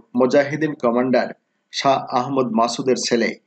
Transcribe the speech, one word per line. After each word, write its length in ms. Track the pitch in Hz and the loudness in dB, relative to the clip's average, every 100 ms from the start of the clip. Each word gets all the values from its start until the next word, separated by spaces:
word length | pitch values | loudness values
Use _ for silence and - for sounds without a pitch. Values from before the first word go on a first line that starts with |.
| - 123 | -4 0
মুজাহিদিন 580 | 127 143 139 147 156 | 4 4 2 -2 -4
কমান্ডার 540 | 143 120 120 127 123 101 - _ _ _ | -2 0 0 2 0 0 -8 _ _ _
শাহ 320 | - 139 131 - | -4 0 0 0
আহমদ 320 | 127 123 135 123 | -4 -2 -2 0
মাসুদের 500 | 113 120 - 131 113 - | 0 0 0 0 0 0
ছেলে 300 | 117 104 - | 0 0 -4